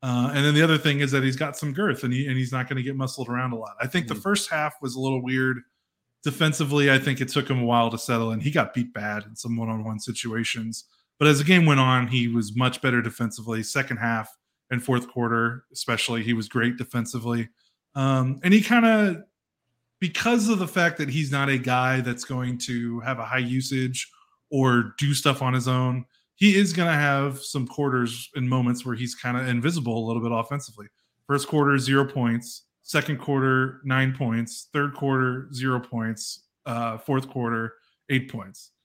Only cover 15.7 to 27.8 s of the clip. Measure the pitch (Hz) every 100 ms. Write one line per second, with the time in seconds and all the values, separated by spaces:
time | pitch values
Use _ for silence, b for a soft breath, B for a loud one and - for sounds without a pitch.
15.7 | - - 110 - 117 110 117 107 123 117
16.7 | 123 127 123 113 123 117 120 113 _ _
17.7 | _ _ 143 135 131 127 135 180 208 208
18.7 | 240 233 220 208 165 - _ _ _ _
19.7 | _ _ _ 185 - 226 240 208 214 180
20.7 | - 170 165 143 135 147 139 139 135 127
21.7 | 127 127 131 123 120 - 127 123 123 -
22.7 | 120 120 117 131 127 110 127 123 131 131
23.7 | 135 127 127 - b b b _ 143 131
24.7 | 120 107 - 143 139 151 131 131 127 123
25.7 | 127 127 127 123 _ _ _ 202 196 202
26.7 | 165 170 151 147 139 139 131 - 147 120
27.7 | -